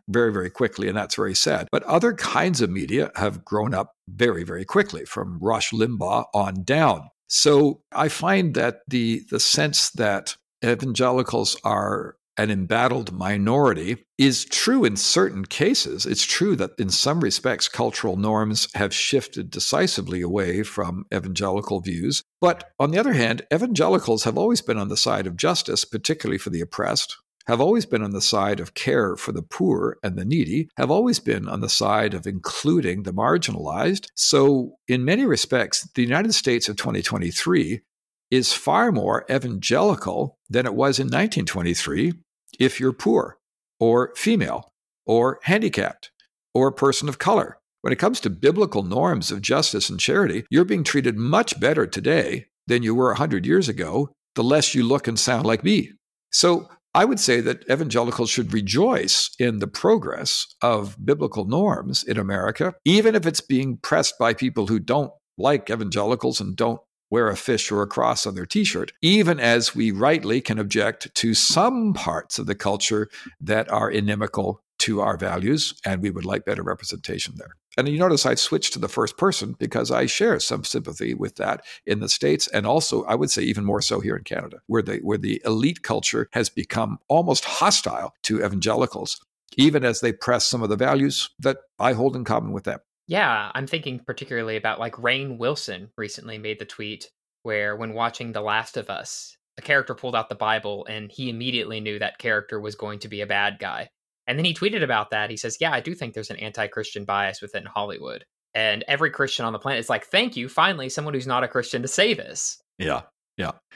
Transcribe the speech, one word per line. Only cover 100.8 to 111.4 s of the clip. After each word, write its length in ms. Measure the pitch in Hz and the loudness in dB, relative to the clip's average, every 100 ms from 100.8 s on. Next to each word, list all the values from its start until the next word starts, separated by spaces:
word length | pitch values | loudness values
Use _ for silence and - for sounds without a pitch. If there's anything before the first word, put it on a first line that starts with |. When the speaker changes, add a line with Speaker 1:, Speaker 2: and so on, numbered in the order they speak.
| - | -10
Speaker 2:
and 240 | 107 104 | -12 -12
he 200 | - 127 | -10 -8
immediately 500 | 113 127 123 110 110 | -6 -4 -4 -4 -6
knew 180 | 107 104 | -8 -6
that 200 | 104 - | -6 -6
character 420 | 120 107 104 110 | -2 -2 -2 -8
was 140 | 107 | -8
going 240 | 104 104 104 | -10 -10 -10
to 80 | 107 | -10
be 120 | 101 | -8
a 60 | 104 | -4
bad 320 | 101 104 101 | 0 -2 -4
guy. 300 | 95 60 - _ _ _ - | -8 -8 -12 _ _ _ -6
And 80 | 135 | -2
then 80 | |
he 100 | 175 | -2
tweeted 280 | 156 202 214 | 0 -2 0
about 280 | 139 110 104 | 0 0 0
that. 200 | 107 107 | -2 -4
He 60 | 110 | -6
says, 220 | 117 - | -8 -4
"Yeah, 100 | 160 | -2
I 80 | 135 | -2
do 160 | 160 | -4
think 180 | 175 120 | -8 -10
there's 200 | 110 104 | -10 -12
an 60 | 117 | -10
anti-Christian 640 | 110 110 104 113 107 104 | -10 -6 -6 -6 -8 -8
bias 360 | 101 101 98 95 | -4 -2 -2 -4
within 240 | 104 98 | -10 -12
Hollywood." 600 | 101 104 104 73 64 53 - _ _ | -8 -6 -6 -8 -12 -14 -16 _ _
And 280 | 113 110 107 127 | -2 0 -2 -2
every 240 | 143 160 | 0 0
Christian 320 | - 135 - | -2 -4 -2
on 80 | 113 | -4
the 80 | 107 | -4
planet 180 | 135 123 | -4 -4
is 100 | 117 | -2
like, 160 | 110 | -4
"Thank 320 | - 190 240 - | 0 0 0 -4
you, 120 | - | -6
finally, 400 | - 180 165 131 | 0 0 0 -6
someone 260 | - 151 | -8 -6
who's 140 | 139 127 | -4 -2
not 160 | 123 | -2